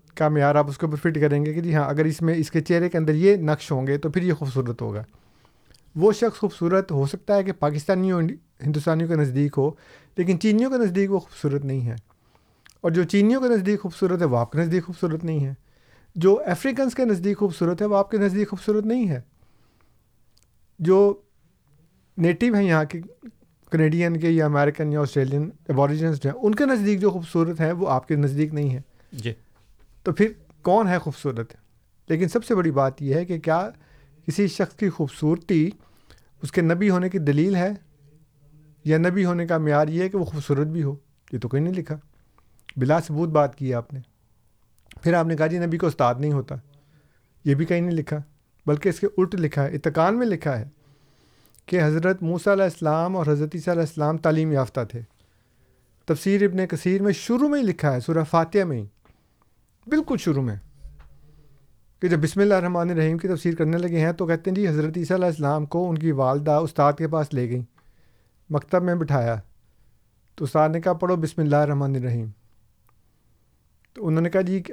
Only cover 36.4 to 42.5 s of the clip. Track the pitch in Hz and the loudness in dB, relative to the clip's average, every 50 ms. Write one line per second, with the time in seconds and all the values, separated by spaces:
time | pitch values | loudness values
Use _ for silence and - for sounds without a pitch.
36.4 | - 143 - - 170 165 170 175 202 208 185 180 180 190 180 196 156 143 143 147 | -10 -4 -2 0 2 2 2 2 2 2 2 2 0 0 -2 -2 0 2 2 2
37.4 | 156 190 202 175 175 190 208 202 _ _ _ _ _ - _ _ _ _ _ _ | 2 2 2 0 0 -2 -4 -6 _ _ _ _ _ -20 _ _ _ _ _ _
38.4 | _ _ - - - _ - _ - 151 156 160 165 180 180 202 190 175 175 170 | _ _ -20 -20 -20 _ -18 _ 0 2 2 4 4 2 2 2 0 0 0 0
39.4 | 170 165 175 160 156 151 147 147 151 151 160 170 185 190 196 202 175 - - 151 | 0 0 0 0 2 2 4 4 2 2 0 -2 -2 -2 -2 -2 -4 -4 -6 -6
40.4 | 139 - 143 135 151 156 160 170 151 139 139 143 _ _ _ _ _ - - 123 | -2 -2 0 0 0 -2 -2 -2 -2 -2 -4 -6 _ _ _ _ _ -10 -10 -8
41.4 | 113 120 127 139 151 175 185 185 151 - 156 151 - _ _ _ _ _ _ _ | -6 -2 -2 0 0 0 -2 -4 -6 -8 -10 -12 -12 _ _ _ _ _ _ _
42.4 | _ _ | _ _